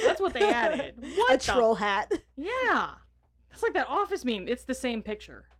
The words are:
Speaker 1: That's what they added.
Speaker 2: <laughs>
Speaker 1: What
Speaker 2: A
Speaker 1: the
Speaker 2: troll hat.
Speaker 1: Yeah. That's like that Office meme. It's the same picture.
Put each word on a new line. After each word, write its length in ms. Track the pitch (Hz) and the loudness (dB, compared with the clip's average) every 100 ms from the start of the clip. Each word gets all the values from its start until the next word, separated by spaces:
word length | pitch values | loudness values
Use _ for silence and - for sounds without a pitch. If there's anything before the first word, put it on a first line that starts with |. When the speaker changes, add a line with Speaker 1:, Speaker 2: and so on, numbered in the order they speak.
| 453 | 2
Speaker 1:
That's 140 | 359 | 2
what 140 | 381 | 0
they 80 | - 415 | 2 2
added. 460 | 240 - 247 277 - | 4 2 0 -6 -12
Speaker 2:
<laughs> 180 | 262 320 | -6 2
Speaker 1:
What 160 | 480 | 4
Speaker 2:
A 40 | 370 | 4
Speaker 1:
the 60 | |
Speaker 2:
troll 320 | - - 226 208 | 4 4 4 4
hat. 360 | 208 196 - 339 - - | 2 0 -2 -6 -6 -12
Speaker 1:
Yeah. 540 | 330 508 494 294 160 - _ _ _ _ _ | -6 -2 0 0 -2 -8 _ _ _ _ _
That's 120 | - | -4
like 100 | 453 | 0
that 140 | 349 254 | 0 0
Office 360 | 311 403 392 247 | -2 -2 -2 -4
meme. 220 | 214 180 | -4 -4
It's 160 | 247 | -6
the 100 | - | -6
same 280 | 247 247 226 | -4 -4 -4
picture. 420 | 208 214 - 120 - | -6 -10 -12 -20 -20